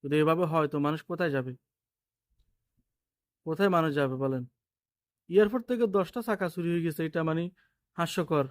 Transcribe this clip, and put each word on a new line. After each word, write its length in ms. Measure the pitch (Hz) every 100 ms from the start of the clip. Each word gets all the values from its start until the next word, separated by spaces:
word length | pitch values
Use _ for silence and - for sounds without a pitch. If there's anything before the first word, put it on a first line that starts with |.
যদি 120 | 143 151
এভাবে 280 | 156 165
হয় 240 | 170 160 151
তো 100 | 151
মানুষ 240 | 147 156
কোথায় 280 | - 175 175
যাবে? 260 | 139 127 127 _ _ _ _ _ _ _ _ _ _ _ _ _ _ _ _ _ _
কোথায় 240 | 160 156 196
মানুষ 260 | 175 160
যাবে 220 | 143 139 131
বলেন? 280 | 135 131 127 _ _ _ _ _ _ _ _
এয়ারপোর্ট 380 | 180 208 240 240
থেকে 200 | 247 233
দশটা 360 | 196 175 247
চাকা 260 | 226 202 180
চুরি 220 | 180 170
হয়ে 120 | 170
গেছে, 240 | 165 151 160
এটা, 160 | 165
মানে, 280 | 160 160 175 _ _ _ _
হাস্যকর। 540 | - 165 - 160 156 135